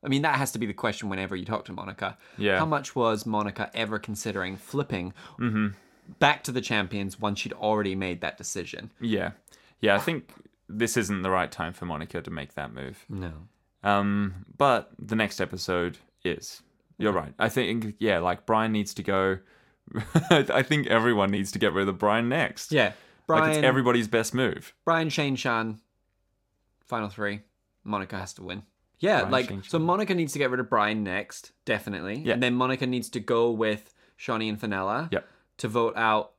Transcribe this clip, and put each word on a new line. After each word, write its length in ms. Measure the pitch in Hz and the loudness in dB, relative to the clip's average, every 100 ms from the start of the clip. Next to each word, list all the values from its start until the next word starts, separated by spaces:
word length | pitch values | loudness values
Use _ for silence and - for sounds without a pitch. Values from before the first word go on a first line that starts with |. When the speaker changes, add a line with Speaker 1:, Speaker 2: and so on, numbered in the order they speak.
Speaker 1:
I 40 | - | 0
mean, 140 | 135 | 0
that 140 | 156 135 | 2 2
has 160 | 139 | 0
to 60 | - | -2
be 80 | 110 | -6
the 80 | |
question 340 | 98 117 101 107 | -2 -4 -2 -6
whenever 280 | 95 95 95 | -6 -4 -6
you 80 | |
talk 200 | 92 107 - | -4 -6 -6
to 60 | |
Monica. 460 | 92 95 95 95 - - - | -12 -10 -6 -8 -8 -20 -4
Speaker 2:
Yeah. 220 | 101 92 | 2 2
Speaker 1:
How 80 | 156 | 2
much 280 | 147 131 - | 0 -2 0
was 280 | 117 107 | 2 2
Monica 460 | 110 107 104 98 110 | -2 -2 -2 -4 -6
ever 240 | - 110 107 | -4 -4 -4
considering 580 | - 104 113 98 92 95 | -6 -6 -4 -4 -4 -8
flipping 560 | - 135 143 104 90 - - - | -8 -6 -4 -4 -6 -10 -20 -6
Speaker 2:
Mm-hmm. 300 | 120 107 104 101 _ _ - - | -2 0 -2 -6 _ _ -20 2
Speaker 1:
back 240 | 147 147 | 2 2
to 80 | - | -2
the 80 | 123 | -6
champions 600 | 110 110 95 104 98 - | -2 -2 -2 -4 -6 -4
once 180 | 104 101 | -4 -4
she'd 120 | - | -6
already 420 | - 107 107 101 | -4 0 2 0
made 260 | 95 95 87 | -2 -4 -4
that 160 | 80 - | -6 -8
decision? 520 | - - 85 - 107 _ | -10 -8 -8 -10 -14 _
Speaker 2:
Yeah. 320 | 120 104 87 - _ - _ _ | -2 0 -2 -6 _ -20 _ _
Yeah, 140 | 113 | 4
I 40 | 98 | 4
think 340 | 131 160 - - - _ _ | 4 -4 -8 -20 -20 _ _
this 280 | 104 113 - | -2 0 2
isn't 260 | 95 101 | 0 0
the 80 | 92 | 2
right 200 | 92 87 | 2 0
time 200 | - 85 | -2 -6
for 100 | 90 87 | -6 -8
Monica 340 | 78 80 87 | -8 -6 -8
to 80 | 80 | -8
make 240 | 80 69 | -10 -10
that 180 | - 71 | -10 -10
move. 320 | 58 67 98 - | -10 -12 -12 -12
Speaker 1:
No. 240 | 101 90 78 87 _ _ _ | -8 -8 -10 -18 _ _ _
Speaker 2:
Um, 600 | 98 101 101 101 101 90 95 - | 2 2 2 0 -2 -4 -14 2
but 340 | 139 120 - - | 4 4 0 -16
the 160 | - | -4
next 260 | 110 104 - | 0 0 0
episode 580 | 92 - - 90 87 85 _ _ | -4 -4 -2 0 0 -4 _ _
is. 380 | 92 80 - - _ _ _ _ | -4 -4 -8 -18 _ _ _ _
You're 140 | 107 | 0
Speaker 1:
Okay. 160 | 92 71 | 0 -4
Speaker 2:
right. 80 | - | -2
I 100 | 113 | 0
think, 460 | 131 101 117 110 104 | 0 0 -2 -4 -2
yeah, 180 | 107 92 | 0 2
like, 260 | 90 87 - | 2 -2 0
Brian 260 | 110 110 | 2 2
needs 200 | 107 101 | 0 -2
to 80 | - | -4
go. 340 | 98 98 95 95 _ _ _ _ - | 0 2 4 0 _ _ _ _ -10
<laughs> 360 | - 110 165 - | -8 2 2 6
I 320 | 165 135 - | 4 6 2
think 260 | 131 151 135 | 2 2 4
everyone 420 | 113 113 110 98 | 4 6 4 4
needs 220 | 101 98 | 2 -2
to 60 | 104 | 2
get 120 | 104 | 2
rid 160 | 87 98 | 4 0
of 80 | 92 | 2
Brian 300 | 104 110 117 | 2 2 2
next. 440 | 143 135 - - | 0 -2 -4 -2
Speaker 1:
Yeah. 200 | 151 107 - - _ - | 2 2 0 -20 _ 0
Brian, 140 | 160 | 2
Speaker 2:
Like, 120 | 156 156 | 4 4
it's 60 | |
everybody's 440 | 135 131 123 120 107 | 4 4 4 4 4
best 260 | 113 110 | 2 2
move. 400 | 127 127 - - _ | 0 0 -2 -10 _
Speaker 1:
Brian, 240 | - 165 160 | 0 2 2
Shane, 280 | 139 143 131 | 0 0 0
Shan, 440 | 135 113 113 107 _ _ _ _ _ _ _ _ _ _ _ | 0 0 -2 -8 _ _ _ _ _ _ _ _ _ _ _
final 220 | 117 104 | -4 -4
three. 340 | 98 104 101 - _ _ _ | -4 -4 -4 -10 _ _ _
Monica 340 | - 104 95 98 | -6 -6 -6 -8
has 140 | 92 | -10
to 80 | - | -12
win. 200 | 90 95 - _ _ _ | -10 -10 -12 _ _ _
Yeah, 200 | 180 208 | 2 2
Speaker 2:
Brian, 100 | 113 | 4
Speaker 1:
like, 160 | 131 117 | 0 0
Speaker 2:
Shane, 140 | 98 | -6
Speaker 1:
so 160 | 95 165 | -4 0
Speaker 2:
Shan. 80 | 160 | 2
Speaker 1:
Monica 280 | 185 214 | 2 2
needs 180 | 180 160 | 0 0
to 60 | 143 | 0
get 100 | 135 | 0
rid 80 | 123 | 0
of 100 | 117 | 2
Brian 360 | 117 104 110 | 2 2 2
next, 480 | 104 92 104 - - _ | 0 -2 -6 -12 -20 _
definitely. 540 | - 110 - 98 90 110 | -2 -2 -2 -6 -6 -4
Speaker 2:
Yeah. 160 | 151 | 0
Speaker 1:
And 80 | 120 | 2
then 120 | 123 | 2
Monica 320 | 123 127 131 127 | 2 0 0 0
needs 220 | 123 110 | -2 -4
to 100 | 123 | -8
go 300 | 101 117 117 | 0 2 4
with 420 | 110 110 107 - _ _ _ | 4 0 0 -6 _ _ _
Shawnee 320 | - 113 110 | -4 -2 -2
and 120 | 104 | -2
Fenella 480 | 110 98 95 113 165 | -2 -2 0 -2 -2
Speaker 2:
Yep. 160 | 170 - _ _ _ | -4 -4 _ _ _
Speaker 1:
to 100 | 117 | -2
vote 260 | 113 117 - | 2 2 4
out 360 | 113 107 - | 4 4 2